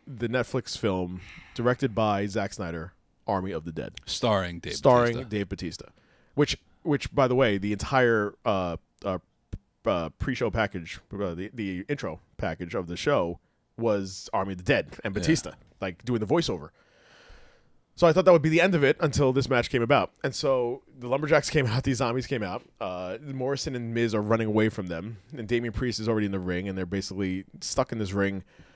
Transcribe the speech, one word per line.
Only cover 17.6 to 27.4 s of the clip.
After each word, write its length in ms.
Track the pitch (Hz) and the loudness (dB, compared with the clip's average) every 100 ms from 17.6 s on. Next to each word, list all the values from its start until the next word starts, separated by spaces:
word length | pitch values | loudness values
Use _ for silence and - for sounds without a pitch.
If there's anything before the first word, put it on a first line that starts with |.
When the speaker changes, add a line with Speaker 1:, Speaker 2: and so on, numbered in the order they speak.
| _ _ _ | _ _ _
Speaker 1:
So 120 | - 170 | 4 4
I 60 | |
thought 120 | 160 185 | 6 8
that 60 | |
would 100 | 170 | 8
be 60 | 151 | 6
the 120 | 160 | 4
end 160 | 185 175 | 4 6
of 80 | |
it 120 | 139 156 | 4 4
until 320 | 156 - 135 | 0 2 2
this 180 | 131 127 | 2 2
match 200 | 127 120 | 0 2
came 120 | 127 | 0
about. 300 | 117 139 90 _ | 4 4 2 _
And 100 | 139 | -6
so 500 | - 143 131 120 135 - 131 | -2 0 0 0 -4 -12 -12
the 100 | 120 | -4
Lumberjacks 420 | 139 151 151 - | -2 2 2 4
came 160 | 156 127 | 2 2
out, 160 | 117 | 0
these 140 | 139 120 | 0 0
zombies 320 | 123 123 123 | 0 -2 -2
came 160 | 127 | -4
out. 180 | 98 92 - _ | -4 -6 -12 _
Uh, 380 | 98 90 92 110 | -8 -6 -8 -8
Morrison 540 | 147 131 131 139 156 | -10 -6 -4 -4 -4
and 180 | 127 117 | -6 -4
Miz 220 | 117 117 | 0 2
are 80 | 107 | 2
running 240 | 104 113 110 | 2 2 2
away 220 | 107 110 | 2 2
from 180 | - 92 | 0 -6
them, 320 | 82 101 110 - 143 | -8 -8 -14 -14 -12
and 120 | 107 | -2
Damian 240 | 120 120 | -2 -2
Priest 260 | 101 127 107 | -4 -4 -2
is 100 | 110 | -2
already 180 | 110 104 | 0 0
in 60 | |
the 60 | 98 | -2
ring, 300 | 90 90 98 | -2 -4 -4
and 100 | 95 | -6
they're 80 | 90 | -4
basically 580 | 98 - 95 95 92 | -4 -4 -4 -2 -4